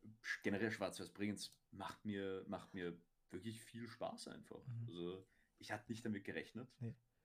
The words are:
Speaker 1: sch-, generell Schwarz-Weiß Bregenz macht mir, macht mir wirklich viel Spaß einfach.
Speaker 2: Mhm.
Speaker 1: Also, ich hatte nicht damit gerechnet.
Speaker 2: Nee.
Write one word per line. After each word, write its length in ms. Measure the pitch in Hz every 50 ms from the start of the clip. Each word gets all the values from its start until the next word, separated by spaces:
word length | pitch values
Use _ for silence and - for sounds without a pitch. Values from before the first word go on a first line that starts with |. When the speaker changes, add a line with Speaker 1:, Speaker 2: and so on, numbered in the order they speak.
| - 107 110 - -
Speaker 1:
sch-, 200 | - - - -
generell 280 | 107 101 95 110 110
Schwarz-Weiß 400 | 110 - 101 90 - - 92 85 -
Bregenz 420 | - 101 107 101 98 - - - - _ _
macht 340 | - 95 95 - - - -
mir, 400 | 107 101 98 98 95 95 95 - -
macht 240 | 98 87 85 - -
mir 240 | 98 87 87 85 87 - _ _ _ _ _
wirklich 300 | - 92 90 113 110 113
viel 280 | - - - 117 117 117
Spaß 400 | 117 - - - - 240 - -
einfach. 360 | - - - - - - -
Speaker 2:
Mhm. 200 | 131 117 117 117 113
Speaker 1:
Also, 380 | 82 87 87 87 92 95 98 - _ - - _ _ _
ich 120 | - - 131
hatte 180 | 113 - -
nicht 140 | 117 107 -
damit 200 | 113 104 98 -
gerechnet. 480 | - 87 80 80 - - 110 127 - - -
Speaker 2:
Nee. 140 | 123 113 110 - _ _ _ _